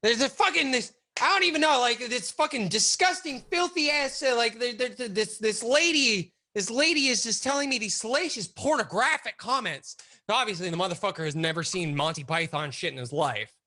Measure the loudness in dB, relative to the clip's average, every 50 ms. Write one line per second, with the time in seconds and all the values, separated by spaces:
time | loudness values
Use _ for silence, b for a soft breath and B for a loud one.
0 | 4 2 2 4 2 0 2 2 2 4 4 2 0 2 0 0 -2 -4 -10 _
1 | _ _ _ 0 2 4 4 4 4 4 4 4 4 4 4 4 4 2 0 0
2 | -4 -4 -4 -4 -4 -6 -2 -2 -2 0 0 -2 -2 0 0 0 2 2 2 4
3 | 2 2 2 0 -4 -8 -8 -8 -8 -4 0 0 0 0 0 0 0 2 2 0
4 | 0 -2 -4 -2 0 2 2 4 2 0 0 -2 -4 -4 -2 -2 -4 -4 -4 -6
5 | -8 -4 -2 -2 -2 -2 -4 -2 -2 -2 -2 0 0 2 4 4 4 4 4 4
6 | 4 4 2 2 -2 -4 _ _ _ _ _ -4 -4 -2 0 2 2 2 4 2
7 | 2 2 2 0 0 -2 -4 -4 -2 0 0 0 0 0 -2 -2 -2 -4 -4 -4
8 | -4 -2 0 0 0 -2 -4 -6 -8 -10 -12 -6 0 0 2 2 0 -2 0 0
9 | 2 2 2 0 -2 -8 -12 _ -4 -2 -2 -2 0 -2 -6 -8 -10 -16 -18 B
10 | B B B B B -2 0 0 0 0 -2 -4 -4 -4 -2 -2 -2 -2 -2 -2
11 | -4 -4 -4 -2 -4 -4 -2 -2 -2 -2 -2 -2 -4 -4 -4 -4 -2 -2 0 0
12 | 0 0 -2 -4 -6 -2 -2 -2 -2 -2 -4 -4 -4 -4 -8 -6 -6 -6 -6 -6
13 | -10 -6 -2 0 0 0 0 -2 -6 -8 _ _ _